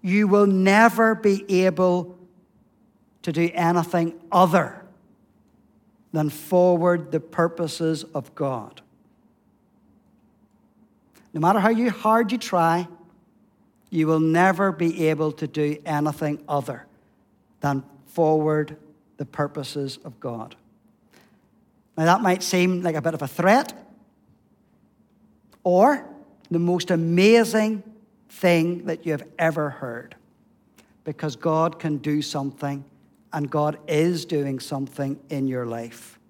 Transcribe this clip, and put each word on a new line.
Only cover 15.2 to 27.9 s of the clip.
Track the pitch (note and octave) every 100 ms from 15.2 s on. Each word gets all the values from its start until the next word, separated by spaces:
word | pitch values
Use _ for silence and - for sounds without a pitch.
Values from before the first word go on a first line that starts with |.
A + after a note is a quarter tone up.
| D#3
to | D3+ D3+
do | - D3 D3 -
anything | D3+ D3+ D3+ D#3 D3 -
other | D3 B2+ B2 - _ _ _ _ _ _ _
than | D3 C#3 C#3 - _
forward | - D#3+ D#3 D3+ D3+ D3+ D#3 - _ _ _
the | C#3
purposes | - C#3+ C#3+ C3 D3 C#3 C3
of | - A2
God. | C3 A#2 A2+ - _ _ _ _ _ _ _ _ _ _ _ _ _ -
Now, | D#3+
that | F#3
might | G3 F3+
seem | - F3+ F3+ F3+
like | F3+ D#3
a |
bit | C3+
of | -
a | C3+
threat, | - F3 A#3 D#4 - - - _ _ _ _ _ _ _ _ _ _ _ _ _ _ _ _
or | F#3 F3+ A#3 C#4+ - - - _ _
the | E3+
most | E3+ F3+ F3
amazing | F3 E3 F3 G3 A#3 A3+ A3+ G#3+ G#3+ -